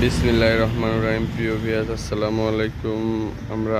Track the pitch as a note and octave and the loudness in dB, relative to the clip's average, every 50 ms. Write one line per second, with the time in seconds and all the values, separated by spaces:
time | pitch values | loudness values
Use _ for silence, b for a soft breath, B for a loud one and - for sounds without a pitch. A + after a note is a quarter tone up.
0 | A#2+ B2 A#2+ - - A#2+ A#2 A2+ A2+ A2+ A2+ A2+ A2+ A2 A#2 A#2 A#2 A2+ A2+ A2+ | 2 2 2 2 2 4 4 6 4 4 4 4 2 2 0 0 0 0 0 0
1 | A2 A2 A2 A2 A2 A2+ A2+ A2+ A2+ A2+ A2 A2 A2 A2+ A2 A2 A2 A2 A2+ A2 | 0 0 0 0 -2 -2 -2 -2 -2 -2 -2 -2 -2 0 0 0 0 -2 -4 -6
2 | - - - G#2 G#2+ G#2+ G#2+ A2 A2 A2 A2 A2 A2 A2 A2 - - A#2 G#2+ A2 | -4 -4 -4 -2 -2 0 0 0 0 0 0 0 0 -2 -4 -4 -6 -4 -4 -2
3 | A2 A2+ A2+ A2 A2 G#2 G2 - - G#2+ G#2 A2 A2 A2 A2 G#2+ | -2 -2 -2 -2 -4 -4 -6 -8 -8 -6 -6 -4 -2 0 0 2